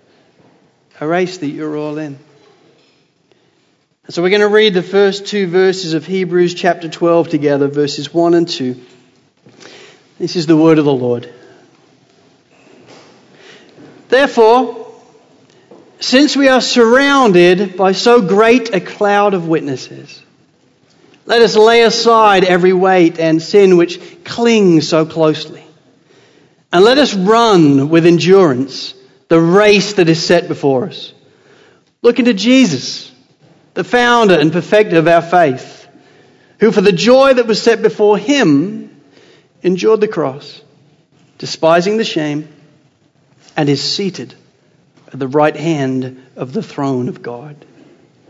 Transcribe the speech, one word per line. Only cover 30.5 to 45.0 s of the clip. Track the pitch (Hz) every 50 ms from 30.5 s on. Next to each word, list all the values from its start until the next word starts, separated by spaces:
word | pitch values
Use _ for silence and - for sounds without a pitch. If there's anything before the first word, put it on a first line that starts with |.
| 151 - 151 139 135 123 107
us. | 95 - - - - - _ _ _ _ _ _ _ _ _ _ _ _ _ _ _ _ _ -
Looking | 240 247 262 233
to | 247 220
Jesus, | 185 196 240 254 262 247 180 143 120 - - - - - - - _ _ _ _ _ _ _ _ _ _ _ _
the | 175 180
founder | - 240 247 240 240 240 233 226 196 175
and | 151 156 165
perfecter | 160 175 - - 214 214 208 175 175 165
of | 156
our | 170 170 170 165
faith, | - 185 180 165 139 127 123 - - - - - _ _ _ _ _ _ _ _ _ _ _ _ _ _ -
who | 202 226
for | 170 208
the | 185 208
joy | 185 160 185 233 254 262 269 269 262
that | 247 233
was | 220 208 -
set | - 233 226 -
before | 226 214 - - 208 208 208 185
him | 208 269 285 277 240 160 143 139 165 208 220 220 - - - _ _ _ _ _ _ _ _ _ _ _ _ _ -
endured | 180 185 180 202 220 220 202
the | 208
cross, | 208 - 170 143 135 135 - - - - - _ _ _ _ _ _ _ _ _ _ _ _ _ _ _ -
despising | - - - - 165 160 170 175 175 208 214
the | 226 226
shame, | 226 - 160 151 151 147 151 160 - _ _ _ _ _ _ _ _ _ _ _ _ _ _ _ _ _ _ _ _ _
and | 160 147
is | 143 139 135
seated | - - - - 202 180 - - 120 - - _ _ _ _ _ _ _ _ _ _ _ _ _